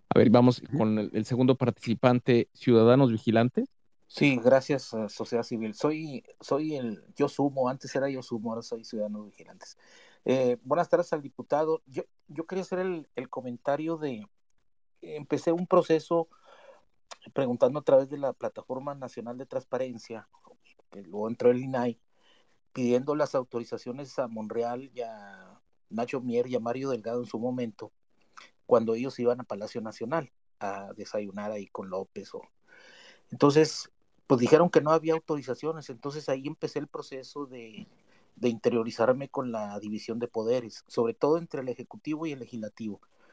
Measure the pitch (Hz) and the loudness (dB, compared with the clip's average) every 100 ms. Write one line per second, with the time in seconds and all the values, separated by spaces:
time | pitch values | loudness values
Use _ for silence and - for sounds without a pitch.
0 | _ 98 110 123 123 120 - 139 110 107 | _ 6 8 8 8 4 -2 0 2 2
1 | 101 110 104 123 131 120 - - 120 107 | -2 -4 -2 2 4 4 0 -2 -4 2
2 | 127 123 - 117 - _ 127 113 113 131 | 4 4 4 2 2 _ 4 8 8 8
3 | 131 110 - 113 123 220 269 _ _ _ | 6 2 2 4 4 0 -4 _ _ _
4 | _ - 143 123 123 131 - 143 - 110 | _ 0 2 4 6 4 4 -4 -4 -6
5 | 104 - 110 117 117 113 110 104 147 156 | -6 -8 -4 -4 -4 -6 -6 -2 -2 -2
6 | 156 127 - - - 139 156 143 117 104 | -8 -12 -16 -20 -4 -2 -2 -4 -6 -8
7 | - - 143 - 139 135 127 139 - 135 | -12 -2 -2 0 0 0 -2 -2 -6 -2
8 | 139 131 - 117 113 113 - 113 110 110 | -2 -4 -6 -6 -6 -8 -8 -12 -8 -6
9 | 104 107 104 - - 95 - - _ - | -6 -8 -14 -20 -20 -20 -20 -20 _ -20
10 | - _ - 131 123 120 131 160 165 165 | -20 _ 0 2 2 -2 0 -2 2 2
11 | - 156 139 - - 147 160 160 135 131 | 2 -4 -6 -14 -2 0 0 -2 -4 -10
12 | - _ - 147 165 190 175 180 185 170 | -10 _ -14 -12 -6 -8 -4 -4 -4 -6
13 | 139 - - 131 123 120 139 143 160 160 | -10 -12 -10 -10 -8 -6 -4 -2 -4 -4
14 | 147 107 104 _ _ _ _ _ _ _ | -6 -6 -12 _ _ _ _ _ _ _
15 | 165 151 143 139 175 170 180 175 165 160 | -14 -14 -4 -2 0 -2 4 4 4 0
16 | - 170 165 _ _ - - - _ _ | 0 -2 -2 _ _ -20 -20 -20 _ _
17 | _ - - - 127 123 127 147 - 135 | _ -20 -8 -2 -2 2 2 2 4 4
18 | 139 143 135 - 113 107 - 131 143 139 | 4 -4 -6 -4 -8 -8 -10 -10 -8 -10
19 | 127 120 113 123 135 131 - 127 131 117 | -12 -12 -12 -12 -8 -8 -4 -4 -4 -8
20 | - 113 - _ - _ _ _ _ 98 | -14 -14 -16 _ -20 _ _ _ _ -18
21 | 85 101 110 120 123 123 131 127 123 117 | -10 -6 -6 4 4 4 0 -2 -2 -6
22 | _ _ _ _ _ _ _ 131 120 123 | _ _ _ _ _ _ _ -4 2 2
23 | 143 147 139 139 123 117 113 113 123 131 | 2 0 0 -2 -4 -8 -8 -10 -10 -12
24 | 135 - 120 110 107 113 117 123 139 - | -8 -6 -6 -8 -6 -4 -4 -6 -10 -12
25 | 113 107 202 95 92 _ _ _ _ 107 | -12 -12 -18 -20 -20 _ _ _ _ -6
26 | 123 135 123 117 123 123 117 131 135 117 | -4 -4 -2 -2 0 -2 -2 -4 -4 -4
27 | 113 120 120 113 123 127 117 - 107 _ | -4 -6 -6 -6 -4 -4 -6 -8 -18 _
28 | _ _ _ - - _ - 117 113 113 | _ _ _ -20 -20 _ 4 4 4 -2
29 | 131 - 120 123 117 101 107 120 107 - | -4 0 0 0 -4 -10 -8 -8 -10 -8
30 | 117 165 139 _ _ _ 101 98 98 101 | -4 -4 -4 _ _ _ -8 -6 -12 -14
31 | - 107 101 101 104 107 95 - 95 95 | -6 -6 -6 -8 -8 -8 -10 -12 -8 -8
32 | 95 101 - - - _ _ - - - | -8 -12 -14 -16 -18 _ _ -20 -20 -20
33 | - _ _ - 147 151 156 - - _ | -20 _ _ 4 6 6 4 0 -14 _
34 | _ _ - 127 120 156 175 156 147 160 | _ _ 0 2 8 8 8 4 4 2
35 | 160 160 - 147 127 120 151 160 139 113 | 2 -2 -2 -6 -6 -6 -6 -8 -12 -12
36 | 143 151 151 135 143 156 151 147 147 156 | -10 -8 -4 -4 -6 -8 -8 -6 -8 -12
37 | - 131 127 147 135 127 113 104 - _ | -12 -14 -12 -12 -12 -14 -16 -18 -20 _
38 | _ _ _ - 120 113 120 120 113 117 | _ _ _ -2 0 2 2 2 -2 2
39 | 113 127 - 139 127 110 104 104 107 107 | 2 2 -2 -6 -6 -6 -6 -8 -8 -8
40 | - 117 120 113 113 127 113 - - - | -8 -6 -6 -4 -2 -2 -4 -14 -6 -2
41 | 117 - 147 165 170 139 127 120 113 110 | -2 0 0 0 -2 -8 -8 -10 -14 -12
42 | 147 151 165 135 113 117 107 - 110 95 | -8 -6 -6 -8 -10 -10 -10 -8 -10 -10
43 | _ _ _ | _ _ _